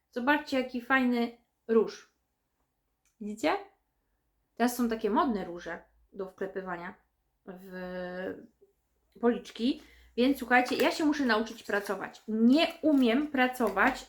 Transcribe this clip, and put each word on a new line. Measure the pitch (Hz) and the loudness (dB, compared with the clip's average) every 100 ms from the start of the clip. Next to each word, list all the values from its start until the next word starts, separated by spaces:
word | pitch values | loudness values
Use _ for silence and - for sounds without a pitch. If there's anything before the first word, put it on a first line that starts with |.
| _ | _
Zobaczcie, | 247 240 294 294 262 | -4 0 0 0 -2
jaki | 247 247 | -2 -6
fajny | - 262 247 240 233 - _ _ - | 0 2 2 0 -2 -6 _ _ 2
róż. | 226 190 - - _ _ _ _ _ _ _ _ _ _ - | 2 2 -4 -20 _ _ _ _ _ _ _ _ _ _ -14
Widzicie? | 208 214 302 403 - _ _ _ _ _ _ _ _ - | -12 -4 -2 -2 -6 _ _ _ _ _ _ _ _ -2
Teraz | 240 240 | -2 0
są | 240 | -2
takie | 226 214 | 0 0
modne | 247 320 208 | 2 2 -2
róże | 175 175 170 180 - _ _ | -6 -10 -10 -12 -14 _ _
do | 196 185 | -12 -12
wklepywania | - 190 190 185 175 175 202 _ _ _ _ - | -8 -8 -6 -8 -8 -10 -16 _ _ _ _ -20
w | 185 190 185 180 180 180 180 190 190 - _ _ _ _ _ _ 190 | -18 -14 -12 -10 -8 -10 -8 -10 -10 -16 _ _ _ _ _ _ -2
policzki. | 233 214 240 - 240 311 - - - - | 0 0 -6 -4 -2 -2 -8 -20 -12 0
Więc | 254 277 | 2 2
słuchajcie, | 240 247 247 254 | 2 2 4 2
ja | 285 | 0
się | 339 | 2
muszę | 302 294 254 | 0 0 2
nauczyć | 220 226 - | 0 0 -8
pracować. | - 202 202 190 - - - | -4 -4 -2 -6 -8 -14 -6
Nie | 220 233 285 330 - | 4 6 6 4 0
umiem | 311 277 240 247 302 | 2 4 4 4 0
pracować | 254 254 247 220 190 240 262 | 0 0 2 -2 2 0 0